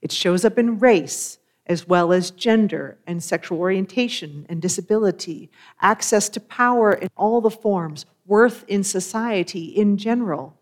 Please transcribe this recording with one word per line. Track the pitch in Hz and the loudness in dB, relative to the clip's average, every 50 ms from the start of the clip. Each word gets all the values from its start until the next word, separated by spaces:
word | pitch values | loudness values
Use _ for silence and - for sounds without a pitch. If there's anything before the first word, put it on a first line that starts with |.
It | - 156 - | -8 -6 -6
shows | - - 185 175 185 180 | -2 0 2 2 4 2
up | 220 214 - | 2 2 2
in | 240 233 233 202 | 0 0 0 2
race, | 208 254 226 175 - - - - - - - _ _ _ _ _ _ | 4 6 6 4 2 -2 -8 -10 -10 -12 -12 _ _ _ _ _ _
as | - 175 165 170 175 | -4 -4 -4 0 2
well | 180 175 175 170 180 | 2 4 4 4 4
as | 180 180 180 | 2 2 -2
gender | - _ - 233 220 226 214 202 - 156 143 135 - _ _ | -8 _ 0 2 2 4 2 0 -2 -6 -10 -10 -14 _ _
and | - 175 170 160 | -10 -8 -8 -6
sexual | - - 156 - - 175 160 | -4 -6 -6 -4 -6 -6 -2
orientation | 175 185 190 185 190 190 - - 247 240 240 - - 156 143 147 147 _ | -2 0 0 0 -2 -4 -2 -2 -2 -2 -4 -8 -10 -12 -14 -16 -12 _
and | 175 165 156 | -10 -6 -4
disability, | 185 175 - 180 - 208 220 220 196 175 185 - - 165 - - - _ _ - - _ _ | -4 -4 -4 -2 0 0 2 2 0 0 -2 -8 -12 -12 -12 -14 -18 _ _ -20 -20 _ _
access | - 190 220 214 - - - 208 196 - | 0 0 0 0 0 0 0 0 0 0
to | - 226 | -6 -10
power | - _ - - 247 247 247 240 226 208 196 | -12 _ -4 0 0 2 4 4 4 4 4
in | - - 185 _ | 2 -2 -8 _
all | - 185 214 226 240 | -2 -2 0 2 2
the | 226 220 | 2 0
forms, | 214 220 - 220 202 185 170 160 151 147 - _ _ _ _ | -2 0 -2 -2 -2 -2 -2 -6 -10 -14 -16 _ _ _ _
worth | 180 202 208 233 247 240 - - - | _ 4 6 6 4 4 -2 -10 -4
in | 196 202 196 | -2 -2 -2
society | 196 - 190 185 - - 220 226 240 220 190 175 175 - 196 165 | -2 -2 -4 -6 -4 -6 -6 -4 -2 -2 -2 -2 -4 -6 -10 -10
in | 160 - - 214 202 202 | -6 0 2 2 2 2
general. | 196 202 220 233 247 240 202 156 - 131 135 - _ | 2 0 -2 -2 -2 0 -2 -4 -6 -6 -12 -18 _